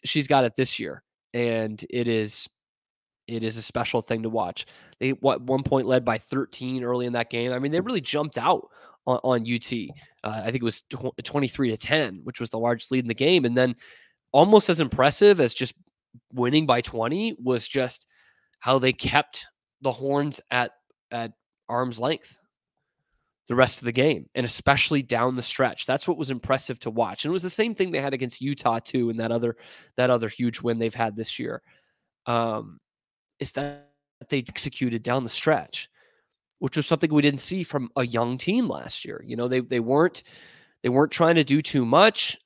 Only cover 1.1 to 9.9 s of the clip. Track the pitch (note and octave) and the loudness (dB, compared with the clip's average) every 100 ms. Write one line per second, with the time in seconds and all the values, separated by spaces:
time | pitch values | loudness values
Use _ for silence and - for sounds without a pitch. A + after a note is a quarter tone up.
1.1 | _ _ A#2+ A#2+ A2+ A2 G#2+ - B2 A#2 | _ _ -4 -2 -2 -4 -8 -6 -2 0
2.1 | A2+ G#2+ - - _ _ _ _ _ _ | 0 0 -4 -8 _ _ _ _ _ _
3.1 | _ - A2+ A2+ A2+ - A#2+ A#2+ A#2+ - | _ -10 -6 -4 -4 -4 -4 -2 -2 -2
4.1 | A2+ A2+ A2+ F2 - - - - - C3 | -4 -2 -2 -4 -6 -14 -18 -20 -4 -4
5.1 | C3 C#3 - B2 C3 C3+ C3+ A#2+ B2+ A#2+ | 0 0 0 0 -2 2 0 4 2 2
6.1 | A2 - D#3+ C3+ - B2+ C3 B2 B2 B2 | -2 -2 -4 -4 -8 -6 -4 -2 -2 -2
7.1 | A#2+ A#2 A#2+ B2 B2+ C#3+ E3 G#3 A3 B2+ | -2 -2 -2 -2 -2 -2 -2 -2 -4 -2
8.1 | D3 D3+ C3 C#3 F3 - - - _ - | -2 -2 0 2 0 -2 -20 -20 _ -2
9.1 | B2+ C3 A#2+ A#2 A#2+ - A#2+ - | 0 2 0 0 -4 -2 -6 -6